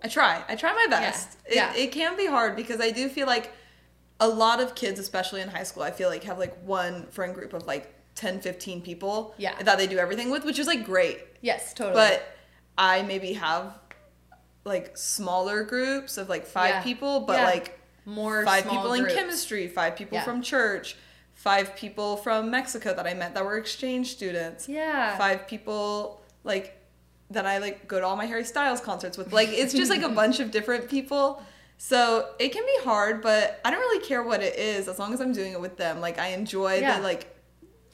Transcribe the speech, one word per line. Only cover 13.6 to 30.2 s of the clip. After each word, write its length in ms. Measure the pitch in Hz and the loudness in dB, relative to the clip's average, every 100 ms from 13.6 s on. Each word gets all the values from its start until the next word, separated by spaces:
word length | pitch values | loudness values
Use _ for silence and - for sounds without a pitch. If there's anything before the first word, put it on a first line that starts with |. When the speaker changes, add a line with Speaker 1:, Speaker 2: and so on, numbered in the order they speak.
| 190 202 - - - _ _ - _ _ | -4 -12 -20 -20 -20 _ _ -20 _ _
Speaker 1:
like, 320 | 202 190 180 - | -4 -4 -4 -8
smaller 640 | - - 190 180 190 208 | -4 -4 0 0 2 0
groups 560 | 208 247 262 277 269 - | 0 0 0 -2 -4 -8
of, 100 | 190 | -4
like, 180 | 165 - | -4 -4
five 240 | 190 185 190 | 2 4 2
Speaker 2:
Yeah. 60 | |
Speaker 1:
people, 380 | 240 240 277 277 | -2 -4 0 0
but, 180 | - 180 | 2 4
Speaker 2:
Yeah. 60 | |
Speaker 1:
like, 340 | 185 175 175 - _ _ | 4 2 -2 -16 _ _
Speaker 2:
More 400 | - 214 214 214 | -12 -6 -2 2
Speaker 1:
five 200 | 208 190 | 4 4
Speaker 2:
small 100 | 202 | 4
Speaker 1:
people 220 | 196 214 247 | 0 0 2
Speaker 2:
groups. 160 | 254 | 2
Speaker 1:
in 60 | 494 | 2
chemistry, 500 | 359 330 - 214 175 | 0 -4 -4 -4 -4
five 280 | 180 165 165 | 0 -2 -2
people 200 | 202 202 | -6 -4
Speaker 2:
Yeah. 60 | |
Speaker 1:
from 180 | 165 247 | -2 -4
church, 540 | 247 269 226 190 - - - - _ | 0 2 2 0 -8 -14 -20 -20 _
five 420 | _ 214 196 190 - | _ 2 2 2 -4
people 400 | 208 - 208 202 | -12 -6 -4 -2
from 340 | 233 220 220 | 0 0 2
Mexico 420 | 254 262 226 220 | -2 -2 -6 -4
that 120 | 185 175 | -2 -2
I 80 | |
met 200 | 180 170 | -4 -6
that 100 | 190 | -4
were 120 | 196 214 | -2 -4
exchange 540 | 220 - 254 254 247 | -4 -6 -4 -2 -4
students. 580 | - 190 175 165 170 - | -6 -6 -4 -6 -8 -10
Speaker 2:
Yeah. 480 | 294 311 285 226 196 | -6 -2 0 0 2
Speaker 1:
Five 300 | 196 190 196 | 2 0 -4
people, 760 | 214 - 214 208 208 208 - - _ | -12 -6 -4 -2 -4 -6 -12 -20 _
like, 320 | - 196 190 - _ _ _ _ - | -4 -4 -4 -16 _ _ _ _ -8
that 160 | 202 196 | -4 0
I, 120 | 196 | -2
like, 280 | 202 196 - | -2 -8 -6
go 140 | 190 | -2
to 60 | 185 | 0
all 100 | 202 | -2
my 100 | 226 | -2
Harry 180 | 226 | -4
Styles 360 | 233 294 285 240 | -4 0 0 0
concerts 360 | 233 175 180 190 | -4 -6 -6 -8
with. 160 | 185 | 0
Like, 180 | 214 220 | 4 4
it's 220 | 220 262 | 4 2
just, 180 | 269 254 | 2 2
like, 120 | 381 | 2
a 60 | 330 | 2
Speaker 2:
<laughs> 140 | 220 | 4